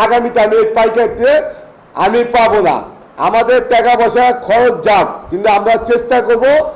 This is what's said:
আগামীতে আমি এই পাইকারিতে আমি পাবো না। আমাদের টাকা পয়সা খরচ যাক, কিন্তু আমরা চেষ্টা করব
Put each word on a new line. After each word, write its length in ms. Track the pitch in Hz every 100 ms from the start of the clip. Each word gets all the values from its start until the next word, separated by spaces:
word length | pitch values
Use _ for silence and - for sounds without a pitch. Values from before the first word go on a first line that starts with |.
আগামীতে 340 | 214 240 240 240
আমি 140 | 214 220
এই 100 | 220
পাইকারিতে 560 | 233 226 226 233 - 247 302 - - - - -
আমি 260 | - 190 233 240 240
পাবো 240 | 226 208
না। 140 | 175 127 - - - - 143
আমাদের 320 | 330 233 254 240
টাকা 240 | 233 226 240
পয়সা 280 | 233 240 247 240 -
খরচ 280 | 220 247 240 -
যাক, 200 | 202 160 - -
কিন্তু 180 | 175 214
আমরা 260 | 202 208 226 226
চেষ্টা 280 | 240 240 254
করব 240 | 233 233 262 294 302